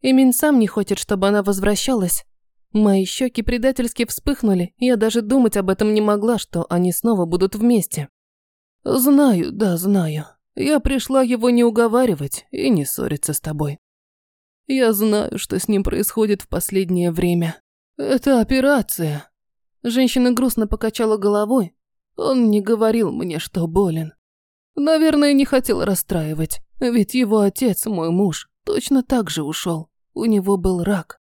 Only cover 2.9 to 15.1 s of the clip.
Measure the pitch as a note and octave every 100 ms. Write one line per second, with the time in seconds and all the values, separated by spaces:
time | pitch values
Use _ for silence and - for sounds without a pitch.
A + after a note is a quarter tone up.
2.9 | G3 F#3 - B3+ A#3+ G#3 A#3+ B3+ C4 A#3+
3.9 | - A#3 - - C#4 A3 F#3+ F3 _ B3
4.9 | A#3+ A3 A#3 G#3+ C4+ A#3 G3+ F#3+ F#3+ G#3+
5.9 | G#3+ G#3 G#3 G#3+ A#3 - E3+ E3 F3 F3+
6.9 | F3 A#3 G#3+ E3+ E3+ F#3+ G#3 A#3 A#3+ F3
7.9 | - C#3+ _ _ _ _ _ _ _ -
8.9 | C4+ B3+ C#4 C#4+ F#3+ - - G#3 E3+ F3+
9.9 | G3+ D#3+ D3+ D3 _ _ - C#4 D4+ -
10.9 | C4+ - C4+ B3+ A#3+ A#3+ A#3+ A#3+ A3+ A#3
11.9 | A#3 B3+ D#3+ C#3+ - - - C4+ G3+ C#3+
12.9 | - - D3 - D3+ - D3+ D3 D3 _
13.9 | _ _ _ _ _ _ _ _ C4+ A#3+
14.9 | G#3 A3